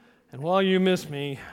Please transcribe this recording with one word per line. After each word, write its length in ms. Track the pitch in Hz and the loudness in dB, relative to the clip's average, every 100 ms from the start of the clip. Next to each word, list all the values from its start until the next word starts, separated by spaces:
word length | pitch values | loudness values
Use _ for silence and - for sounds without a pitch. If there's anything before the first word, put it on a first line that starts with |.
| _ _ _ | _ _ _
and 100 | 127 | -10
while 200 | 156 190 | 0 2
you 180 | 196 185 | 4 4
miss 280 | 185 180 151 | 4 2 -2
me, 300 | 143 143 139 - | -6 -6 -8 -12